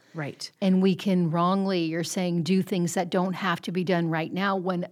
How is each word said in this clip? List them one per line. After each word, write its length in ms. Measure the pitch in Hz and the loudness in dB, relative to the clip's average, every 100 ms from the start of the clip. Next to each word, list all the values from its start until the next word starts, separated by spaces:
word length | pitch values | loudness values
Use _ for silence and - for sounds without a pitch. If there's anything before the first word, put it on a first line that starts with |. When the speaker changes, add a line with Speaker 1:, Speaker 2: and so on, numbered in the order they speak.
| _ | _
Speaker 1:
Right. 380 | 165 143 - - - | -10 -10 -10 -16 -2
Speaker 2:
And 200 | 190 185 | 2 4
we 120 | 190 185 | 4 2
can 360 | 208 180 170 | 2 2 2
wrongly, 520 | 170 175 196 190 185 165 | 2 2 2 0 0 -2
you're 180 | 165 | -2
saying, 400 | 160 202 180 170 | -4 -2 -2 0
do 180 | 156 190 | 2 2
things 320 | 185 185 175 | 2 0 0
that 160 | 190 175 | -2 0
don't 240 | 185 185 | 0 0
have 260 | 175 190 170 | -2 -2 -2
to 100 | - | -2
be 120 | 180 | -4
done 260 | 175 175 165 | 0 2 2
right 220 | 160 165 | 0 -2
now 240 | 180 196 196 | -2 -2 0
when 320 | 180 175 175 | -2 -4 -6